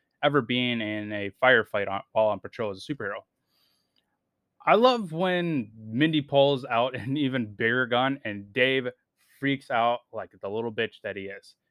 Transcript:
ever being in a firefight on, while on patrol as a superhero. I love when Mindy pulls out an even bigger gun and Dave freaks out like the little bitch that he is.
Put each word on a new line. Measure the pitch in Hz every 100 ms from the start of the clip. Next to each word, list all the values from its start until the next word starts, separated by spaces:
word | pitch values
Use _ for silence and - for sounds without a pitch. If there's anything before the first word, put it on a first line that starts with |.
| _ _
ever | 147 143
being | 117 123 123 120
in | 107 107 104
a | 104 101 -
firefight | 127 123 107 107 98
on, | 98 -
while | 113 110
on | 101
patrol | - - 110
as | 95 -
a |
superhero. | 147 104 101 - _ _ _ _ _ _ _ _ _ _ _ _ _ -
I | 202
love | 247 247 185
when | 156 185 180 175 151 107 110
Mindy | 110 113 156 156
pulls | 143 139 139 139 -
out | 117 127 127
an | 104 139
even | 139 127 110
bigger | 101 113 123 123
gun | 120 131 135 113
and | 101 101
Dave | 101 127 131 123 - _ _ _ _
freaks | 139 135 -
out | 123 117 120 -
like | 110 95 98
the | 98
little | 107 117
bitch | 110 110 -
that | 107 98
he |
is. | 95 98 - _ _